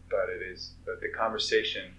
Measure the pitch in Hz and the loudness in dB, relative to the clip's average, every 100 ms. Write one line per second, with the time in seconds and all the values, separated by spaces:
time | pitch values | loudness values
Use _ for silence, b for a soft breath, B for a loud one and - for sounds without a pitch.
0 | - 101 90 90 92 90 - - - 90 | 0 2 2 -2 -6 -8 -12 -10 -8 -4
1 | - - 113 110 - 110 107 101 92 | -4 0 2 2 4 4 4 0 -6